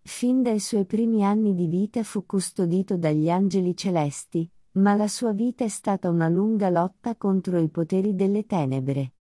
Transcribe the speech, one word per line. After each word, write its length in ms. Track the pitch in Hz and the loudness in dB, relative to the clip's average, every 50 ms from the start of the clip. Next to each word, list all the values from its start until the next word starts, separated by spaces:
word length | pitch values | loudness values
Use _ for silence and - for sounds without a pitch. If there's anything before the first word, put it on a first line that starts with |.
Fin 400 | _ - - - 247 247 254 262 | _ -16 -8 -4 0 0 2 2
dai 180 | 254 240 220 208 | 2 2 0 -2
suoi 260 | - - - 202 196 | -2 0 0 0 0
primi 380 | - - 214 233 226 226 214 202 | 0 0 0 0 2 2 2 2
anni 300 | 196 208 214 220 208 190 | 2 2 2 2 2 2
di 140 | 175 175 | 0 0
vita 360 | 160 170 185 208 214 - 240 220 | 0 0 0 -2 -2 -2 -6 -6
fu 220 | - - 202 180 | -4 -6 -8 -6
custodito 720 | - - 196 180 - - - 185 170 175 190 190 - 202 | -2 -4 -2 -2 -2 -4 -2 0 0 2 0 0 0 -2
dagli 320 | 175 165 156 151 151 156 165 | 0 0 0 2 2 2 2
angeli 440 | 170 185 196 196 175 196 185 180 175 | 2 2 0 2 2 0 0 0 -4
celesti, 760 | - - 202 180 165 147 143 139 - - _ - 170 165 170 _ - _ _ | -4 -4 -2 0 0 0 -2 -4 -8 -16 _ -4 -4 -4 -4 _ -20 _ _
ma 220 | _ 190 196 202 202 | _ 2 4 4 4
la 120 | 202 208 | 2 0
sua 240 | 208 - - 247 226 | -2 -2 -2 -2 -2
vita 320 | 208 196 233 247 240 - 254 | 0 0 -2 -2 -2 -2 -4
è 60 | 214 | -4
stata 400 | - - - 220 196 190 - 180 | -4 -4 -2 -2 -2 0 0 0
una 180 | 170 170 165 | 0 2 2
lunga 420 | 165 170 190 202 220 226 208 202 185 | 2 2 2 2 0 0 0 2 2
lotta 460 | 175 170 175 190 _ _ - 240 226 | 2 2 0 0 _ _ -8 -8 -8
contro 420 | _ - 196 190 190 - 190 180 | _ -2 0 0 0 0 0 0
i 120 | 170 165 156 | 0 0 0
poteri 460 | - 170 165 160 190 190 190 214 196 | 0 -4 -2 0 0 0 0 0 0
delle 300 | 185 196 196 202 214 208 | 0 0 0 0 -2 -2
tenebre. 680 | - 208 175 147 131 131 135 131 135 139 139 135 127 _ _ | -2 -2 -2 0 0 -2 -2 -2 -2 -2 -2 -4 -6 _ _